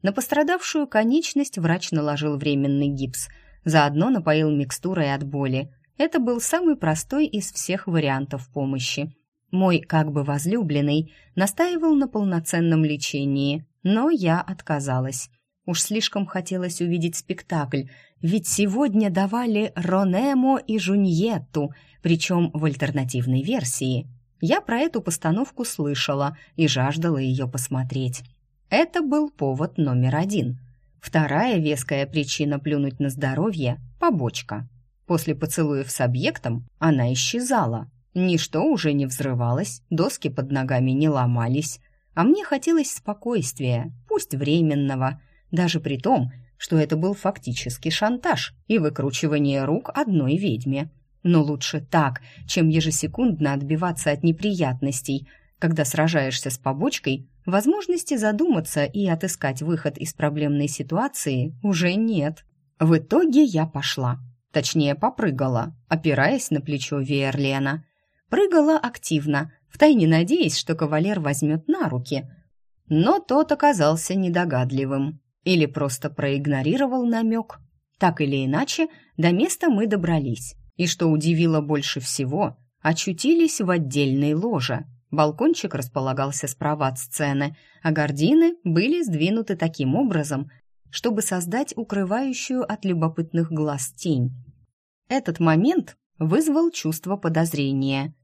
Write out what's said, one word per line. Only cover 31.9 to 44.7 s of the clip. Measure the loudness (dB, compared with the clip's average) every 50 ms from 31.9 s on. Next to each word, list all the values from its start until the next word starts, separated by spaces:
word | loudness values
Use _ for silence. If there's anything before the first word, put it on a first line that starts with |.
| -2 -2 -2
причина | -2 -2 -4 -4 -4 -2 -2 -2 -2 -2 -2
плюнуть | -2 -2 0 0 0 -2 -2 -2
на | -4 -4
здоровье — | -2 -2 -4 -2 -2 0 -2 -2 -2 -2 -2 -2 -4 -4 -8 -18 -8 -2
побочка. | 0 0 2 2 0 -2 -4 -6 -10 -8 -10 -10 -10 -12 _ _ _ _ _ _ _
После | _ 0 0 0 -2 -4
поцелуев | -4 -4 -6 -2 -2 -2 0 0 -2 -4 -6
с | -4 -2
объектом | -2 0 0 0 -2 -2 -4 -4 -6 -6 -6 -6 -8 -12 _ _
она | 2 2 2 4 2 0 0
исчезала. | -2 -2 -2 -2 -4 -2 0 0 2 2 0 -2 -4 -8 -10 _ _ _ _ _
Ничто | 0 0 2 2 0 -2 -2 -2 0 0
уже | 2 0 2 0 0 0
не | 0 0
взрывалось, | -2 -4 -4 -4 -2 -2 -2 0 0 0 -2 -2 -4 -8 -14 _ _
доски | 0 0 0 0 -2 -4 -6 -6
под | -4 -4 -4 -2
ногами | -2 -2 -2 0 0 2 2 2 2
не | 2 2 2
ломались. | 2 2 2 2 2 0 0 0 0 -2 -2 -4 -8 -12 _ _ _ _ _ _ _
А | 0 4
мне | 4 4 4 2
хотелось | -2 -4 -2 0 2 2 2 2 0 -4
спокойствия, | -10 _ -8 -8 -6 -6 -2 -2 -2 -2 -4 -6 -4 -2 0 0 0 -2 -6 -10 -14 -8 _
пусть | -4 -4 -2 -4 -6
временного, | -4 0 2 4 4 4 4